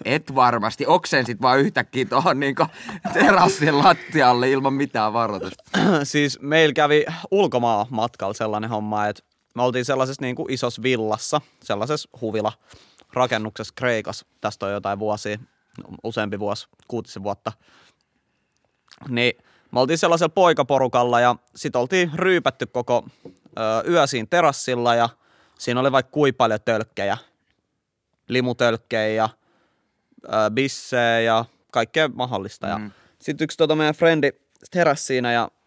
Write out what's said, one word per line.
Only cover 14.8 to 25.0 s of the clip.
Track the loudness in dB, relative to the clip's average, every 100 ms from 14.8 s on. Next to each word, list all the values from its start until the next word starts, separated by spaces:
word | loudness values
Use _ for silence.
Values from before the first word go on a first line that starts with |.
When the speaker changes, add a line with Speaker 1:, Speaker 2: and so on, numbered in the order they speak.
| -4 -4
Speaker 2:
vuosia, | -4 -6 -6 -10 -12 _ _ -20 -20 -14
useampi | -8 -6 -6 -6
vuosi, | -6 -6 -10 _ -12
kuutisen | -10 -10 -10
vuotta. | -8 -8 -10 -12 _ _ _ _ _ _ _ _ _ _ _ _ _ -18 -8
Niin | -2 0 -2 _ _ _
me | 0
oltiin | 0 2
sellaisella | 2 2 2
poikaporukalla | 4 4 4 2 2 2 2 2 4
ja | 4 2 _ -12
sit | -4 -4
oltiin | 0 0 -2 0
ryypätty | 0 2 0 -4 -6
koko, | -6 -2 -2 -2 -14 -20
ö, | -20 _ -6 -2 -2 0
yö | 2 2
siinä | -2 -2
terassilla | 2 2 0 -4 -2 2
ja | 2